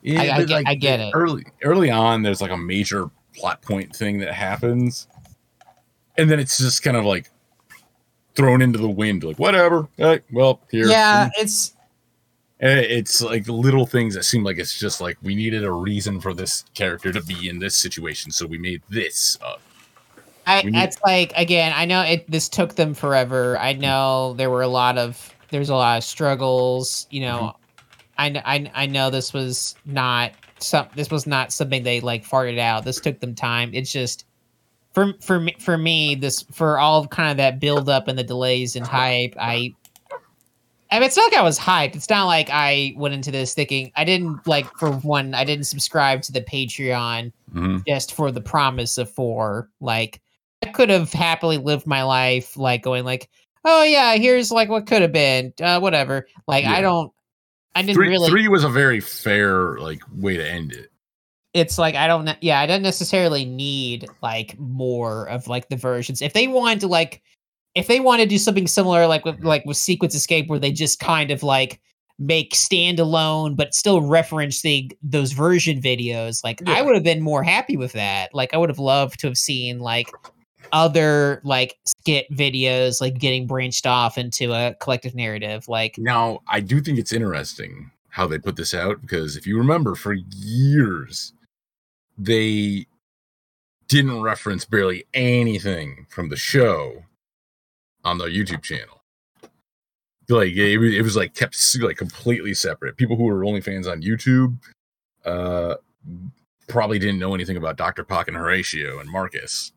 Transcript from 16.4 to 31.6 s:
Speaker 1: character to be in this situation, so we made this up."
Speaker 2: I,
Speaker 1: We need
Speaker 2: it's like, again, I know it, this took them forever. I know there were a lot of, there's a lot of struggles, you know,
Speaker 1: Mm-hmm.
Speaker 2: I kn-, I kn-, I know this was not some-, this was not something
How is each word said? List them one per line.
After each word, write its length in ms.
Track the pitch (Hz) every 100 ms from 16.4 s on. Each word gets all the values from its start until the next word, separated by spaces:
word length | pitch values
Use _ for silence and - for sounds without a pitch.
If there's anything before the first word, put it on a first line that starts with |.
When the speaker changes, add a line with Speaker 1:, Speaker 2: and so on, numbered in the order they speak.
| 95 - -
Speaker 1:
character 380 | - 98 85 95
to 100 | 90
be 260 | 82 90 90
in 100 | 87
this 160 | 95
situation, 560 | - 90 82 80 78 -
so 160 | - 82
we 120 | 82
made 240 | 87 87 _
this 480 | 104 87 - - -
up." 160 | - - _ _ _ _ _ - - _ -
Speaker 2:
I, 160 | 196
Speaker 1:
We 60 | 196
need 140 | 208
Speaker 2:
it's 140 | 185 -
like, 280 | 202 185 170
again, 380 | - 175 175 160
I 100 | 147
know 180 | 170 185
it, 280 | 165 165 165
this 180 | 160 -
took 280 | - 175 -
them 180 | 156
forever. 640 | 147 147 139 123 131 123 123
I 140 | 123
know 640 | 139 139 135 135 131 131
there 160 | 123 131
were 120 | 127
a 60 | 127
lot 300 | 127 123 123
of, 360 | 120 120 - _ _
there's 200 | 147 143
a 40 |
lot 240 | 135 123 117
of 60 |
struggles, 1040 | 120 - 151 135 131 127 127 127 127 - -
you 120 | 139
know, 160 | 131 120
Speaker 1:
Mm-hmm. 240 | 117 - _ _ _ _ _ -
Speaker 2:
I 120 | 147
kn-, 120 | 143 -
I 120 | 143
kn-, 140 | 143
I 120 | 127 139
know 240 | 139 135
this 220 | 131 127
was 420 | 143 131 127 - -
not 480 | 147 135 127 120 120 - - _
some-, 300 | - 156 139
this 160 | 139 147
was 160 | 156 143
not 260 | 139 127
something 300 | -